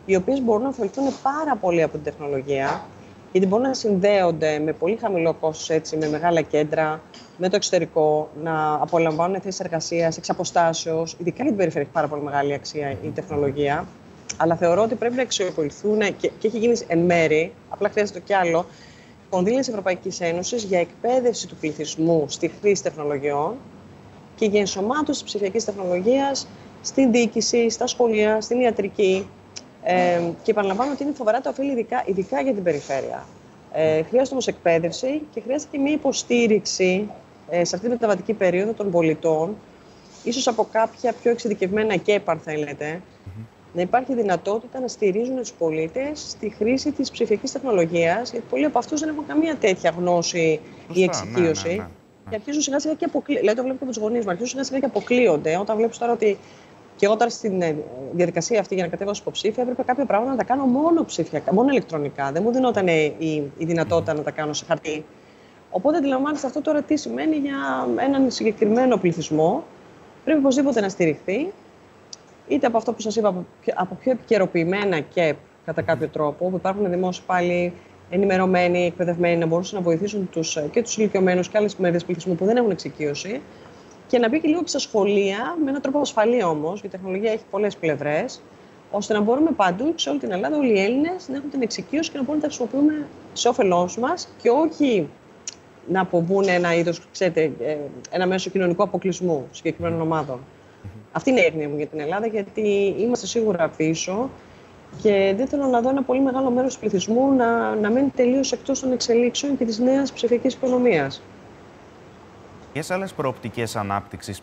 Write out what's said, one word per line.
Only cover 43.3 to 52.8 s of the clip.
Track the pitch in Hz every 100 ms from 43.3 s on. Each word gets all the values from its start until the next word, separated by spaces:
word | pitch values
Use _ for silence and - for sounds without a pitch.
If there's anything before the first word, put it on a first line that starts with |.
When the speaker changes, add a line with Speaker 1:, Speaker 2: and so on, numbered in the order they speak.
| 98 113 - -
Speaker 1:
να | 170
υπάρχει | 180 240 262
δυνατότητα | 247 208 170 - 220 240 262
να | 254
στηρίζουν | - 202 196 240 262
τους | 226
πολίτες | - 165 156 160 254 277 302 -
στη | - 214 -
χρήση | 214 269 302
της | 277 262
ψηφιακής | - 226 208 269
τεχνολογίας, | 277 262 196 165 170 165 190 247
γιατί | 240 -
πολλοί | 254 294
από | 240
αυτούς | 240 302
δεν | 311
έχουν | 302 294
καμία | 285 320 294
τέτοια | 220 185 175 165
γνώση | 180 175 165 175
ή | 160 156 - - -
Speaker 2:
Σωστά, | 170
ναι, |
Speaker 1:
εξοικείωση. | 185 151 95 117 170 156 165
Speaker 2:
ναι, |
ναι, | 180
ναι. | 92 - _ _ -
Speaker 1:
Και | 214
αρχίζουν | 247 302
σιγά | 277
σιγά | 277